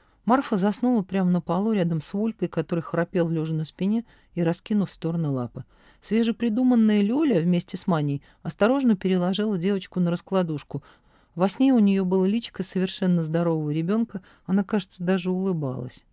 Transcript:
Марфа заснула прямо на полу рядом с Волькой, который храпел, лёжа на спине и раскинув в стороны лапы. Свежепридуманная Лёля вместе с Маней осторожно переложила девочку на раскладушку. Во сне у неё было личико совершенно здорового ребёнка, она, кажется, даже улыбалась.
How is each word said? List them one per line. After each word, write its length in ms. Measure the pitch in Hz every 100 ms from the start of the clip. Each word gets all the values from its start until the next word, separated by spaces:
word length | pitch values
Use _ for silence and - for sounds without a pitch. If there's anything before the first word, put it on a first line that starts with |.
| _ _
Марфа 320 | - 262 - 196
заснула 460 | 202 202 247 240
прямо 300 | 185 196 180
на 100 | 180
полу 320 | - 175 214
рядом 260 | 208 170 165
с 140 | -
Волькой, 340 | 196 220 - 175
который 340 | - 156 170
храпел, 460 | - 165 170 180 160
лёжа 280 | 160 160 160
на 80 |
спине 420 | 156 - 190 226 226 _ _ -
и 80 |
раскинув 460 | 165 165 - 208 175
в 40 |
стороны 360 | - 165 170 151
лапы. 360 | 131 120 - - _ _ _
Свежепридуманная 1040 | - 220 226 196 233 220 254 240 214 208
Лёля 400 | 202 262 311 180
вместе 340 | 170 175 - 185
с 120 | -
Маней 340 | 160 147 143 _ _
осторожно 520 | 160 - 214 277 254 196
переложила 600 | 185 185 175 196 220 190
девочку 420 | 185 202 - 185
на 120 | 175
раскладушку. 720 | 175 - 190 170 147 - 143 - _ _ _ _
Во 160 | 160 190
сне 240 | - 269
у 60 | 247
неё 260 | 202 196 185
было 200 | 190 185
личико 360 | 233 - -
совершенно 640 | 185 185 185 - 185 175
здорового 480 | 156 165 170 160 151
ребёнка, 500 | 156 170 220 233 190 - _ -
она, 180 | 190
кажется, 400 | 196 208 - -
даже 280 | 175 190 180
улыбалась. 760 | 185 190 170 139 127 127 - _